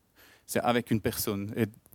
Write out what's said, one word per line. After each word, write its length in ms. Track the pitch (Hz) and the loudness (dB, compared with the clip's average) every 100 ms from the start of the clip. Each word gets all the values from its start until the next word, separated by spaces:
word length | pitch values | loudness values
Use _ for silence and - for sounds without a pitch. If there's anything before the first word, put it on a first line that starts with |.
| _ _ - - - | _ _ -20 -20 -4
C'est 160 | 110 | 0
avec 280 | 123 120 - | 2 2 2
une 120 | 110 | 0
personne. 520 | 123 - - 101 101 - | 0 -2 -2 -4 -4 -2
Et 80 | 107 - - | -2 -4 -20